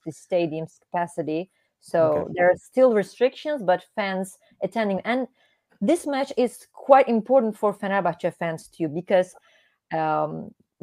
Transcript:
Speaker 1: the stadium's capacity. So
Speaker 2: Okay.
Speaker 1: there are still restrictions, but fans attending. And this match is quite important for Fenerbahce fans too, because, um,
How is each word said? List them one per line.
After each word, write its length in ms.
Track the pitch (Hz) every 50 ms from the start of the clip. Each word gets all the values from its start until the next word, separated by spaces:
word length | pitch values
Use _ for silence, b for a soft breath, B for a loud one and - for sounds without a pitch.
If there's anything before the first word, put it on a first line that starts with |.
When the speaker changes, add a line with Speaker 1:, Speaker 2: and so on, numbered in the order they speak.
| _
Speaker 1:
the 60 | 165
stadium's 640 | 147 - - _ 190 175 170 156 151 160 160 160 _
capacity. 720 | _ _ _ - 175 170 165 - - 156 147 156 160 185 - _ _ _ _ _ _
So 200 | _ - - 170
Speaker 2:
Okay. 320 | 160 156 151 147 - - 160
Speaker 1:
there 160 | 180 175 180
are 60 | 180
still 360 | 175 - - _ 254 262 254 226
restrictions, 680 | 208 185 - - - 240 269 - - - 302 302 277 196
but 220 | 175 185 180 - _ _
fans 420 | - 202 196 190 185 190 190 - b b b b b
attending. 380 | - 196 - 233 220 202 196 180 -
And 200 | 202 240 262 254 - _ _ _ _ _ _ _ _ _ _
this 260 | 196 208 330 339 -
match 280 | 302 285 262 277 277 -
is 320 | - 254 226 - - - _ _
quite 340 | - - - 277 269 277
important 500 | 240 233 220 214 233 254 269 226 220 202
for 160 | - - 208 196
Fenerbahce 600 | 202 208 196 196 196 175 175 160 - - 170 -
fans 320 | _ 180 165 160 156 -
too, 220 | - _ - 170 156
because, 440 | 143 175 175 - 208 180 180 180 - b b b b b b b b b _ _ 165
um, 600 | 160 156 156 156 151 151 151 160 160 - - - _ _ _ _ _